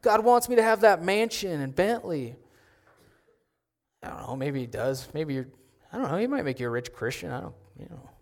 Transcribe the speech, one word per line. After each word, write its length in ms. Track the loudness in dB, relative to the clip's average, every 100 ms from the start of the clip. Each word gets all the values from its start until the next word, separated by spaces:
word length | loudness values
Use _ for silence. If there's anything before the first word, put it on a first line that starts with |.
God 220 | 4 4
wants 240 | 6 4 6
me 80 | 4
to 80 |
have 180 | 4 6
that 220 | 6 6
mansion 560 | 2 0 0 -2 -4 -4
and 160 | -4 0
Bentley." 640 | 0 0 -4 -6 -6 -12 _ _ _ _ _ _ _ _ _ _ _ _ _ _ _ _
I 60 | -14
don't 160 | -12 -10
know, 80 | -6
maybe 240 | -4 -4
he 80 | -6
does. 400 | -4 -4 -4 -8 -8
Maybe 180 | -6
you're, 140 | -6 -8 _ _ _ _
I 60 | -6
don't 140 | -4
know, 60 | -2
he 100 | -2
might 180 | -2 -4
make 140 | -4
you 80 | -4
a 20 |
rich 240 | -4 -6
Christian. 380 | -6 -6 -6 -8
I 100 | -10
don't, 140 | -10 -16 _ -20
you 80 | -18
know. 200 | -18 -20 _